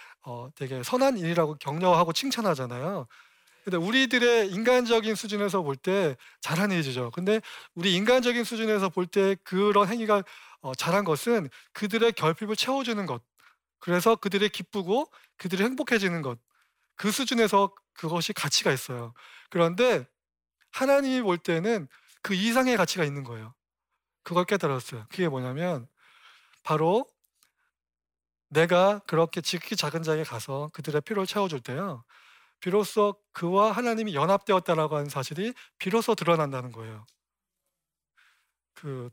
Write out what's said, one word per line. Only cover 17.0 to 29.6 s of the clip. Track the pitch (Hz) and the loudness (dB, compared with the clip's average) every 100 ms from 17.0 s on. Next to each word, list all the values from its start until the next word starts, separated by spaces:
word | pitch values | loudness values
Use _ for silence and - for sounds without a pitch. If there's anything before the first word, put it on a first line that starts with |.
| 202 | -4
수준에서 | 214 254 240 214 196 196 - _ | -2 0 2 4 4 2 0 _
그것이 | - 160 170 165 | -10 -4 -4 -4
가치가 | - 147 - 180 | -4 -2 0 2
있어요. | 131 - 123 120 - - - - | 0 -4 -10 -12 -16 -20 -20 -4
그런데 | 175 170 180 254 175 123 _ _ _ _ _ _ | 2 2 4 2 2 -2 _ _ _ _ _ _
하나님이 | - 269 277 269 254 | -2 4 4 4 0
볼 | 214 170 | 0 0
때는 | - 165 202 220 139 _ _ _ | 0 -2 0 -2 -4 _ _ _
그 | - | -4
이상의 | 185 226 247 254 226 | -2 2 2 2 2
가치가 | 170 185 | 0 0
있는 | 147 143 | -2 -4
거예요. | 123 113 110 - _ _ _ _ _ _ | -10 -12 -14 -20 _ _ _ _ _ _
그걸 | - 175 180 | -4 -2 0
깨달았어요. | 196 160 127 - 120 107 | 0 0 -2 -6 -14 -10
그게 | - 170 | -2 -2
뭐냐면 | 131 127 135 180 143 117 _ _ _ - - _ _ | -2 -4 -4 -4 -4 -8 _ _ _ -20 -20 _ _
바로 | - 156 160 214 - _ _ _ _ _ _ _ _ _ _ _ _ _ _ | -2 0 2 2 0 _ _ _ _ _ _ _ _ _ _ _ _ _ _
내가 | 147 170 175 196 208 - | 2 4 6 4 2 0
그렇게 | 160 165 175 | 0 0 -2
지극히 | - 175 | -6 -6